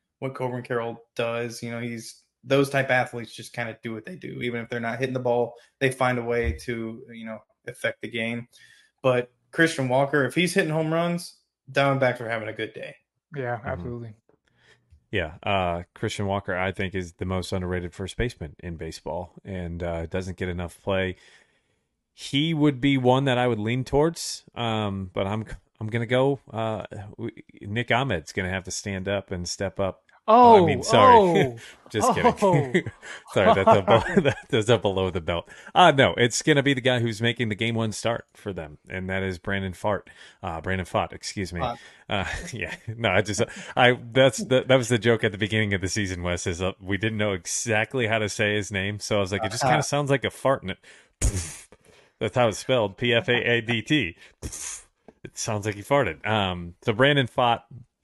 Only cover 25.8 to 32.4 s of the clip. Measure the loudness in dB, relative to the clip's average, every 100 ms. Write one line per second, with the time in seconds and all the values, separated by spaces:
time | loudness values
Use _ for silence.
25.8 | -6 -4 0 2 2 0 -6 -6 -6 -6
26.8 | -8 -12 -14 -10 -10 -12 -20 -18 -8 -6
27.8 | 0 0 2 -2 -4 -6 -4 -4 -6 -8
28.8 | -6 -6 -2 -4 -4 -8 -6 -6 -6 -2
29.8 | -4 -4 _ _ 4 8 10 10 8 2
30.8 | 2 8 10 10 8 4 2 -2 -16 -20
31.8 | -6 0 2 4 2 4